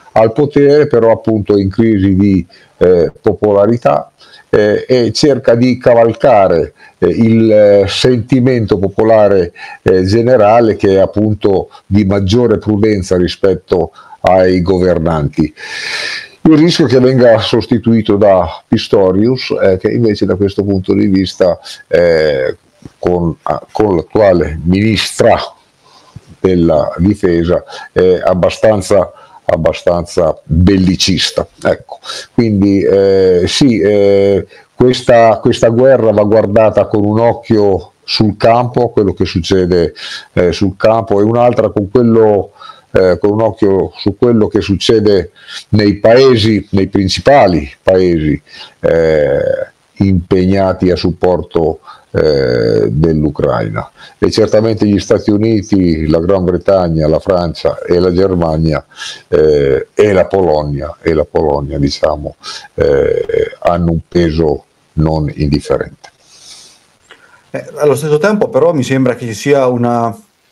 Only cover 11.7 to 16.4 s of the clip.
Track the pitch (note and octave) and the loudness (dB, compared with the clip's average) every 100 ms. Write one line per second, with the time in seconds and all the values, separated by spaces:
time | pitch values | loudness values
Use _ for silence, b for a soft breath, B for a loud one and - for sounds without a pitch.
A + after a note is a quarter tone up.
11.7 | B - G2 F#2+ G2 G2 A#2 A#2 G#2 G#2+ | B -4 0 0 0 0 0 2 0 -2
12.7 | G#2 A2 G#2 F2+ F2+ F2 - G2 F#2 - | 0 0 -2 -2 -2 -2 -2 -2 -2 -2
13.7 | F2+ D#2+ B B B - F#2 F#2 F#2+ F2 | -2 -2 B B B 0 2 2 0 0
14.7 | F#2 F2+ E2 E2 D#2+ C#2+ - D#2 B B | 0 0 0 -2 -2 -4 -4 -4 B B
15.7 | B B B B B B B | B B B B B B B